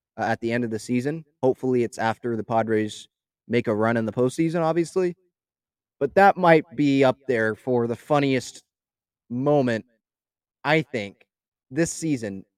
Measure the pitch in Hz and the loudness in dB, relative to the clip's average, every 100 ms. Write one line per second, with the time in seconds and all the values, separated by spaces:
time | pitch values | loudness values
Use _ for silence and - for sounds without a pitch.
0 | _ - 107 113 113 120 117 110 - 123 | _ -6 -4 -2 -2 -2 -2 -6 -4 -2
1 | 139 165 - _ 131 - 131 127 110 - | -2 -6 -12 _ -2 0 0 0 -2 -2
2 | 113 - 120 110 107 113 110 107 107 - | -2 -2 -4 -4 -2 0 2 0 -2 -8
3 | - _ _ _ - 117 117 107 113 117 | -20 _ _ _ -4 -2 0 0 2 0
4 | 110 123 127 - 165 170 160 165 160 190 | -2 0 0 0 -2 0 0 0 -2 -2
5 | 180 175 _ _ _ _ _ _ _ - | -2 -4 _ _ _ _ _ _ _ -6
6 | 143 190 196 185 180 160 - 120 147 135 | -2 4 4 6 4 4 2 -2 2 4
7 | 131 123 - 117 110 107 - 123 117 117 | 2 2 -2 0 0 -2 -2 -2 -2 -6
8 | - 147 139 131 - - _ _ _ _ | -2 0 2 -2 -4 -14 _ _ _ _
9 | _ _ - 123 143 147 123 110 - _ | _ _ -10 -4 2 2 2 -2 -6 _
10 | _ _ _ _ _ _ 139 160 - 117 | _ _ _ _ _ _ -2 -2 -2 -6
11 | 101 - _ _ _ _ _ 135 165 - | -8 -12 _ _ _ _ _ -4 -4 -4
12 | 160 131 107 98 - | -4 -4 -4 -10 -14